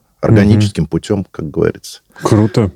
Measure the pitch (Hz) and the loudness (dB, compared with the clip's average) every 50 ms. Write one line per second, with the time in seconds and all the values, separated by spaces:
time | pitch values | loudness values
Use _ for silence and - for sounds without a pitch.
0 | _ _ _ _ - - 110 107 101 104 104 104 104 101 - - 78 - - 82 | _ _ _ _ 0 2 2 4 4 4 4 2 2 0 -2 -4 -4 -2 -4 -4
1 | - - 107 98 95 - - - 82 73 - 82 82 82 - - - - - - | -2 -2 -4 -4 -4 -8 -10 -10 -10 -8 -4 -2 -2 -2 -2 -6 -12 -20 -20 -20
2 | _ _ _ - - - 113 104 107 107 - - 110 92 - | _ _ _ -6 -2 0 2 2 2 2 0 0 -2 -2 -2